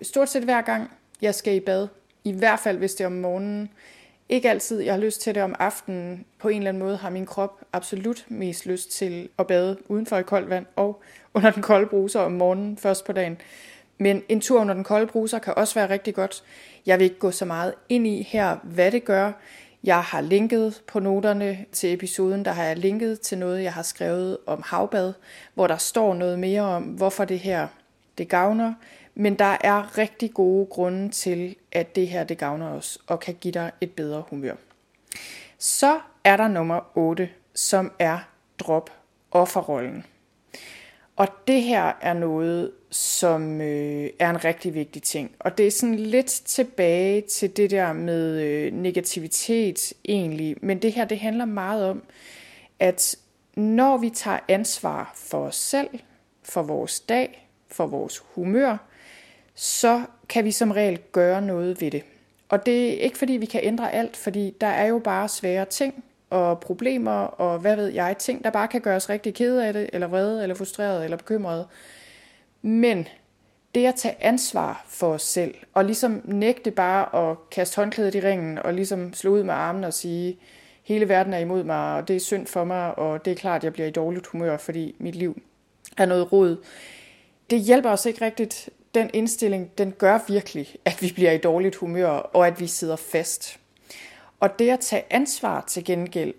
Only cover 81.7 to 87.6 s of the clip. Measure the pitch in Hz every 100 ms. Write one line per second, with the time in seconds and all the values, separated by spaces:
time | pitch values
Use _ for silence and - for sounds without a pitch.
81.7 | 151 151 151 160 185 - 202 - 180 175
82.7 | 185 175 - 156 156 190 175 190 165 160
83.7 | 160 156 160 160 180 175 165 170 151 -
84.7 | 165 160 - 175 175 175 - - _ _
85.7 | _ - - 185 180 175 196 185 170 -
86.7 | - - - - - _ _ - 233